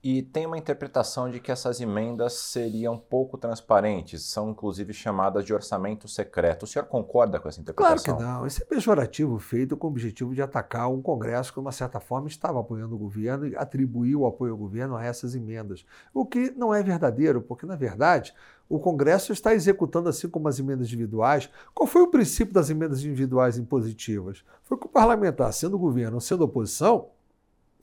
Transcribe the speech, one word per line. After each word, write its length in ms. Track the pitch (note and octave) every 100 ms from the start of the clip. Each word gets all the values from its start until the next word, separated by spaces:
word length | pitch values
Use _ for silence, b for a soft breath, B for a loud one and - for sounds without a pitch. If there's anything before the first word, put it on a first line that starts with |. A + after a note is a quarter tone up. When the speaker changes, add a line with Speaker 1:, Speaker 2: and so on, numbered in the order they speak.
Speaker 1:
E 220 | C3+ C3
tem 220 | C3 D#3 D#3+
uma 120 | D#3+
interpretação 720 | D#3+ C#3 C#3 C3+ A#2 - B2+
de 100 | A#2+
que 120 | -
essas 300 | B2+ B2+ A#2+
emendas 520 | A#2 G#2 A2+ A#2+ A#2+
seriam 640 | A#2+ - B2 A#2 A2 A#2 A#2
pouco 400 | _ B2+ C3 -
transparentes, 840 | A#2 A2 _ G#2 G#2 G2 E2+ D#2+
são 260 | - - G#2+
inclusive 440 | A2 G#2 F#2+ G2+
chamadas 520 | G#2 A2+ G2 G2 G2 G2
de 80 |
orçamento 540 | G#2 - G2+ G2 G#2+ G#2+
secreto. 560 | - G2+ - F2 E2
O 40 | G#2
senhor 180 | - -
concorda 540 | B2+ G#2+ B2 A2+ F#2+
com 80 | D#2+
essa 120 | D#2
interpretação? 560 | D#2 - F#4 D#4+ - E2
Speaker 2:
Claro 20 |
que 80 | A#2+
não. 220 | B2 B2+
Esse 160 | -
é 20 | -
pejorativo 720 | C#4+ A3 F#3+ A#2 - D3 A2+
feito 380 | - - C3+ D3
com 100 | E3
o 20 |
objetivo 440 | C3+ A2+ A2 B2
de 80 | C3
atacar 480 | C#3 B2 - A#2 A#2+
um 120 | C3
Congresso 500 | C3 C3 A#2 A#2+ B2+
que, 80 | -
de 60 | C3+
uma 60 |
certa 280 | C3 B2+ A#2+
forma, 280 | - B2+ D3
estava 320 | - - C3+
apoiando 360 | A2 A2 A2+ A2+
o 20 |
governo 480 | G#2 G#2 G#2+ C3+ D3
e 100 | -
atribuiu 680 | C#3 C3+ C3+ A#2+ A#2+ C#3+
o 40 | B2+
apoio 280 | - B2
ao 40 | A2
governo 380 | G#2 G#2+ C3+ A#2+
a 80 |
essas 320 | A#2 A#2+ B2+ B2+
emendas. 500 | A2 A2 G#2 F#2 _ b b
O 120 | C4 C4
que 260 | A#3+ B3+
não 220 | C4 A#3+
é 80 | G#3
verdadeiro, 600 | G3 E3+ D#3 A2+ D#3 B2
porque, 240 | - B2 E3
na 100 | F3
verdade, 580 | B2+ F#2+ D3+ E3 - b b b b
o 100 | D#3
Congresso 540 | F3+ D#3 C#3 F#3 -
está 200 | G#3 G#3+
executando, 540 | A3 E3+ G3 D#3 E3+ F3
assim 220 | D#3+ F3
como 180 | E3 D3+
as 120 | C3
emendas 280 | C3+ C3+ A#2+
individuais. 600 | A#2 A2+ A2 A#2 D3 - b b
Qual 120 | - C#4+
foi 180 | E4+
o 40 | F4
princípio 460 | C4+ G#3 - G#3+
das 160 | F#3+ D3
emendas 340 | D#3 D#3+ C3+
individuais 540 | D3 C3+ C3+ B2+ B2+ A#2+
impositivas? 880 | A#2 C3+ A2 A2 - G#2+ F#2 G2 b b
Foi 140 | _ C4
que 80 | -
o 40 |
parlamentar, 600 | C#4+ A3+ A3+ G3 C3+ B2
sendo 260 | - E3 G3
governo 380 | E3+ B2 A2+ A#2
ou 60 |
sendo 240 | - F#3 D#3
oposição, 640 | C#3+ G#2+ - F3+ A#3 - _ _ _ _ _ _ _